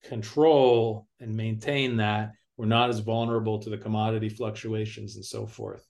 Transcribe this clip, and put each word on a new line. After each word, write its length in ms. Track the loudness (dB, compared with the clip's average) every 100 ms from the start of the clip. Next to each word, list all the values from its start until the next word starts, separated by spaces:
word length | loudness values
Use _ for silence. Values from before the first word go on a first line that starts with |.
control 1040 | -10 -10 -4 4 6 8 8 6 2 -4 _ _
and 160 | -8 -4
maintain 640 | -2 -4 -2 0 0 2
that 340 | 0 0 -4 -10 _ -4
we're 100 | 2
not 240 | 4 4
as 100 | 0
vulnerable 600 | 0 0 0 0 0 -4
to 100 | -4
the 80 | -8
commodity 520 | -4 -2 0 0 -4
fluctuations 880 | -4 -8 -6 -6 -4 -6 -8 -14 -14
and 80 | -12
so 200 | -10 -12
forth. 400 | -10 -12 -12